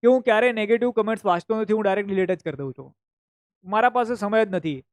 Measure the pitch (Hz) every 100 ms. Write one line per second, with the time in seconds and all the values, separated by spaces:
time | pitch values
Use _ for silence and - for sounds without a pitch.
0 | 233 254 247 214 247 226 208 233 247 226
1 | 214 220 202 175 - 220 208 214 202 190
2 | 202 190 185 185 165 143 139 127 135 _
3 | _ _ _ _ _ _ 185 208 247 247
4 | 233 240 202 220 214 185 165 139 -